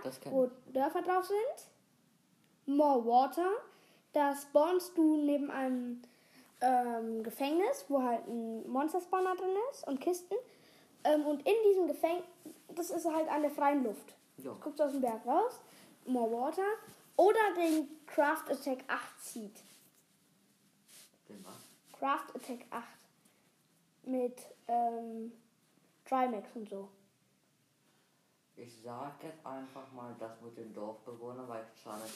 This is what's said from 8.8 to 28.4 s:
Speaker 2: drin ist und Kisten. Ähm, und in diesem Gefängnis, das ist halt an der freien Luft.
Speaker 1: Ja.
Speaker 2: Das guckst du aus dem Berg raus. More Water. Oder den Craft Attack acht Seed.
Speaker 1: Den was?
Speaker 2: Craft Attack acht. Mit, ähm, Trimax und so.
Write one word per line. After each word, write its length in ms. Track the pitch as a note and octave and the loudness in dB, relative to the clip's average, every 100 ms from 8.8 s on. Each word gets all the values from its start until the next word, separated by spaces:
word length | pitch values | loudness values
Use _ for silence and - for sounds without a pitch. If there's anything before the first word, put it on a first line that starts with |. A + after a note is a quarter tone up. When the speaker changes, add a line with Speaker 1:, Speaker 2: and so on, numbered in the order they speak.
| D#4 F4+ F4+ F#4+ F#4+ | 0 -2 0 0 2
Speaker 2:
drin 160 | F#4 F#4 F#4+ B4+ | 0 0 0 -2
ist 140 | - - | -6 -6
und 120 | C4+ | -2
Kisten. 360 | E4+ F4+ - A#4 - - - - - _ | -2 -2 -4 -6 -6 -18 -20 -20 -20 _
Ähm, 220 | C#4 D4+ D4 | 2 2 2
und 140 | D4 - | -2 2
in 80 | A4+ G#4 | 4 6
diesem 200 | F#4+ E4 | 6 2
Gefängnis, 360 | - E4 F4 - - - - - | 2 0 0 -6 -16 -20 -20 -12
das 220 | F4 E4 | -8 -4
ist 140 | F4 D#4+ | -2 -2
halt 160 | D#4 D#4 | 0 0
an 140 | D4 | 0
der 80 | D4 | 0
freien 320 | D4 C#4+ D4 | 2 2 2
Luft. 320 | A#3 G3 - - _ - | 0 -4 -12 -20 _ -14
Speaker 1:
Ja. 140 | C4 | -12
Speaker 2:
Das 80 | A3 | -10
guckst 180 | D#4 D4 | -10 -2
du 60 | |
aus 80 | D4 | 0
dem 80 | C4+ | 2
Berg 260 | B3 A3 A#3+ | -2 -2 0
raus. 340 | D#4 A#4+ - - - - - - | 2 2 -2 -16 -20 -20 -16 -2
More 240 | B3 A3+ | 0 2
Water. 300 | A#3 C4+ D#4+ G4 A4 - - - - | 0 -2 0 -2 -2 -8 -20 -2 6
Oder 360 | F#4 A4 G#4+ F4 | 8 8 4 4
den 320 | E4 D#4 C4+ - - | 2 2 0 -10 -4
Craft 420 | - D4 D#4 - | 2 2 2 -2
Attack 360 | C4 C#4 C4 - | -4 -4 -6 -4
acht 340 | B3+ - - | -6 -8 -14
Seed. 320 | - A#3+ G#3 - - - _ _ _ _ _ _ _ _ _ _ _ - - _ - | -14 -12 -14 -16 -20 -20 _ _ _ _ _ _ _ _ _ _ _ -20 -20 _ -20
Speaker 1:
Den 160 | G2+ | -18
was? 540 | F#2 B2 - _ _ - | -18 -18 -20 _ _ -6
Speaker 2:
Craft 360 | C4+ D4 - - | -2 -2 -4 -12
Attack 240 | - A#3+ - | -10 -12 -10
acht. 280 | A#3 A#3+ - _ _ _ _ _ _ _ _ _ _ | -12 -12 -20 _ _ _ _ _ _ _ _ _ _
Mit, 360 | B3+ B3+ B3 B3 - - - | -6 -2 -2 -6 -18 -16 -4
ähm, 640 | A#3+ A#3+ A#3 A#3 A3+ A3+ - _ _ _ _ _ _ | 0 0 -2 -8 -10 -12 -14 _ _ _ _ _ _
Trimax 440 | - C4 B3+ A#3 - A#3+ | -2 0 2 -2 -8 -14
und 120 | G#3 | -12
so. 200 | G3 G3 - _ _ _ _ _ _ _ _ _ _ _ _ _ _ | -12 -14 -18 _ _ _ _ _ _ _ _ _ _ _ _ _ _